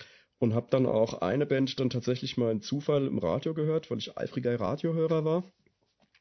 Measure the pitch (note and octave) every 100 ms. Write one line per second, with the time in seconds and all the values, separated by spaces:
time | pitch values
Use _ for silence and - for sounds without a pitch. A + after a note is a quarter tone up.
0 | - - _ - A#2+ A2+ - C3+ B2 A2
1 | A2+ A#2 F2+ B2+ D3 C3+ C3 - B2+ B2
2 | A#2+ B2 C3+ - A#2 A2 - C#3+ C#3+ D3
3 | C3+ A2 F2 G#2 D#3+ D#3 D3+ D#3+ - A#2
4 | - - - - A#2+ A#2+ F#2+ C#3+ E3+ E3
5 | D#3+ D#3+ D#3 E3 F#3 _ _ _ _ _
6 | _ -